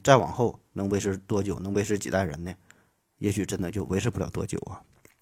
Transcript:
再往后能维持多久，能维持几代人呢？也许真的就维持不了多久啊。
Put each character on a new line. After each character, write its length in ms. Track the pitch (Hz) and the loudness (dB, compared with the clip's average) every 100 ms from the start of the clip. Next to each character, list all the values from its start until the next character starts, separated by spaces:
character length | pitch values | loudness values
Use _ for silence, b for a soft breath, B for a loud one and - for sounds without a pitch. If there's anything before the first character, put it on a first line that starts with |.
再 140 | - 131 | 6 6
往 140 | 85 | 6
后 280 | 82 117 - _ | 0 0 -2 _
能 140 | - 98 | -4 0
维 100 | 101 | 0
持 180 | 101 95 | 0 -2
多 240 | 95 107 | -2 -2
久， 180 | 101 87 | 0 -4
能 120 | 95 | -2
维 100 | 101 | 0
持 140 | 98 104 | 0 -2
几 140 | - | 0
代 120 | 92 | 0
人 200 | 92 76 | 0 -4
呢？ 100 | 87 92 b b b b _ - | -10 -12 b b b b _ -4
也 140 | 104 | -2
许 120 | 101 | 0
真 160 | 90 95 | -2 -4
的 120 | 90 | -4
就 120 | 101 85 | -4 -2
维 140 | 95 | 0
持 120 | 110 | 0
不 80 | - | -2
了 100 | 90 | -4
多 160 | - - | -6 -6
久 140 | - - | -6 -8
啊。 140 | - - _ - _ | -14 -18 _ -20 _